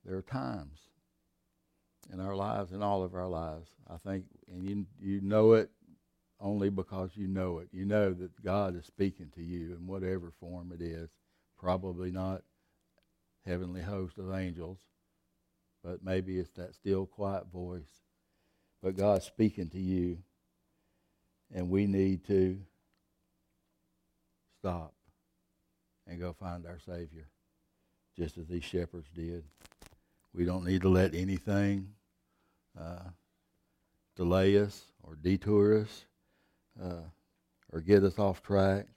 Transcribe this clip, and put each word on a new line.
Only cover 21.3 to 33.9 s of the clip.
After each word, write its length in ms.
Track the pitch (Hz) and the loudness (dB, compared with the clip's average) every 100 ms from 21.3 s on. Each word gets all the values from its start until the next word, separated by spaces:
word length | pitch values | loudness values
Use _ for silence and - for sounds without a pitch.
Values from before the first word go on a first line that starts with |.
| _ _ | _ _
and 160 | 95 90 | -6 0
we 160 | 95 101 | 2 4
need 380 | 98 95 92 - | 4 4 2 2
to 320 | 98 92 95 95 _ _ _ _ _ _ _ _ _ _ _ _ _ _ _ _ _ _ _ | 4 4 0 -12 _ _ _ _ _ _ _ _ _ _ _ _ _ _ _ _ _ _ _
stop 360 | 95 87 78 _ _ _ _ _ _ _ _ _ _ _ - | -6 -6 -10 _ _ _ _ _ _ _ _ _ _ _ -16
and 140 | 85 | -8
go 120 | 87 | -8
find 340 | 82 92 87 85 | -8 -10 -10 -12
our 120 | 87 | -16
Savior, 500 | - 87 82 80 73 _ _ _ _ _ _ _ _ - | -12 -10 -10 -14 -20 _ _ _ _ _ _ _ _ -6
just 200 | 80 - | -6 -6
as 100 | 82 | -8
these 180 | 87 | -8
shepherds 440 | - 90 85 87 76 | -4 -4 -4 -10 -14
did. 300 | 82 82 87 76 _ - _ - _ _ _ _ | -10 -8 -8 -14 _ -20 _ -20 _ _ _ _
We 100 | 85 | -2
don't 200 | 87 90 | 0 0
need 180 | 90 92 | 0 4
to 60 | 95 | 6
let 260 | 92 92 | 6 6
anything, 760 | 82 92 90 - 101 101 101 95 104 _ _ _ _ _ _ _ - | 2 -2 -2 0 2 2 0 -6 -18 _ _ _ _ _ _ _ -14
uh, 300 | 82 87 90 85 _ _ _ _ _ _ _ | -12 -12 -14 -18 _ _ _ _ _ _ _